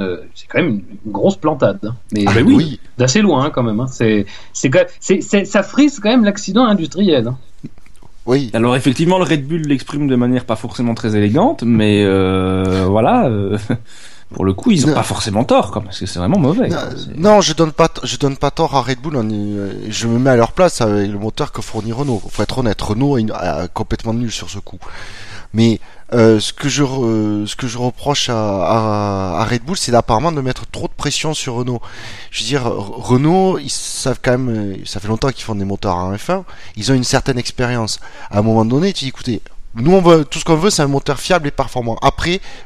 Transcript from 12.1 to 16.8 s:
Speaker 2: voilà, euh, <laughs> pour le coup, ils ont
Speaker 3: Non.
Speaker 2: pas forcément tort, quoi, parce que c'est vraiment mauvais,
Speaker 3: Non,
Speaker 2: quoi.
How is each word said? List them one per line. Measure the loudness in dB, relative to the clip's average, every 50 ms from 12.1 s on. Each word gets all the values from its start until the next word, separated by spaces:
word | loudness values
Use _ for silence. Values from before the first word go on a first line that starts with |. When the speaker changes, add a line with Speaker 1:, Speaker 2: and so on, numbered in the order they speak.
| 4 4 4 2 2 2 0 0 0 0 0 0 2 2 2 2
Speaker 2:
voilà, | 2 4 4 4 4 4 2
euh, | 2 0 0 -2 -2 -2 -2 -2 -4 -6 -6 -8 -12 -16
<laughs> | -16 -16 -16 -16 -16 -14 -12 -6
pour | -2 0
le | 0 0
coup, | 2 2 4
ils | 4 4 4
ont | 4
Speaker 3:
Non. | 2
Speaker 2:
pas | 2 0
forcément | -2 -2 -4 -4 -2 0 0 2
tort, | 4 4 2 2 2
quoi, | -2 -6
parce | -6 -6 -10 -8
que | -8
c'est | -6 -4 -2
vraiment | 0 2 2 4
mauvais, | 4 4 4 2 0
Speaker 3:
Non, | 0 0
Speaker 2:
quoi. | -4